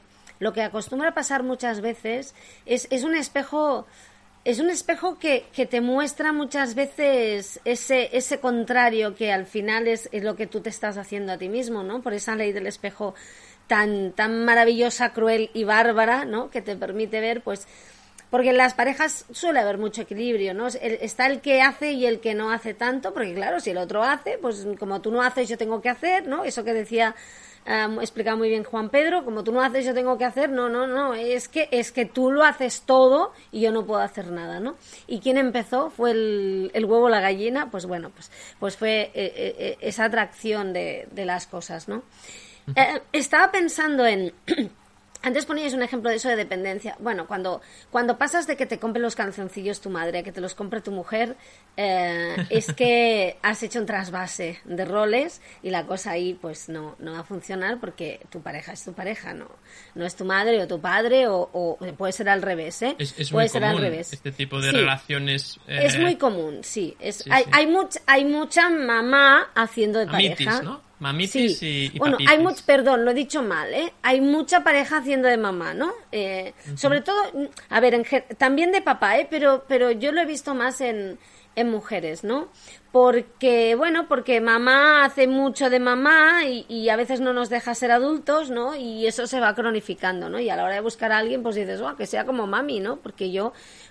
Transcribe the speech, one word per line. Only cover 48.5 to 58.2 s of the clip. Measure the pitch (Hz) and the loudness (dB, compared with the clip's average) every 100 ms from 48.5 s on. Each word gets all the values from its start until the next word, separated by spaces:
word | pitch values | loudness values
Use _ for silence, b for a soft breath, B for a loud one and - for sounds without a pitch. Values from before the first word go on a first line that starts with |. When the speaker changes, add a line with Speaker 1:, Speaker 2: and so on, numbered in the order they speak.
| 285 | -4
Speaker 1:
que | |
te | 247 208 | -4 -4
compre | 220 220 | -4 -2
los | 233 | -4
calzoncillos | 220 202 196 190 - 196 196 | -4 -6 -6 -10 -8 -8 -8
tu | 190 | -8
madre | 175 170 175 | -6 -4 -6
a | |
que | 175 | -8
te | 180 | -10
los | 185 | -10
compre | - 202 220 | -8 -8 -8
tu | 202 | -8
mujer, | 196 175 220 233 262 B B B - | -8 -6 -4 -4 -6 B B B -4
eh, | 202 185 175 170 170 170 175 | 0 0 0 -2 -4 -4 0
es | 226 214 | -2 -2
que | 147 240 240 233 214 185 - | 0 2 4 4 2 0 -2
Speaker 2:
<laughs> | |
Speaker 1:
has | 208 220 | -4 -4
hecho | 220 240 | -6 -6
un | 214 | -4
trasvase | 202 185 185 185 - 170 170 | -4 -6 -8 -8 -8 -10 -10
de | - 175 180 | -10 -8 -4
roles | 208 214 233 330 - B B | 0 2 2 -2 -8 B B
y | 185 | -6
la | 180 - | -6 -4
cosa | 190 214 | -8 -6
ahí, | 170 180 180 | -4 -4 -6
pues, | 170 156 - | -10 -12 -12
no, | 160 151 147 | -12 -12 -14
no | 156 | -14
va | 165 | -12
a | |
funcionar | 160 190 - 190 190 240 | -12 -12 -10 -6 -4 -6
porque | 185 - 156 - | -10 -12 -12 -12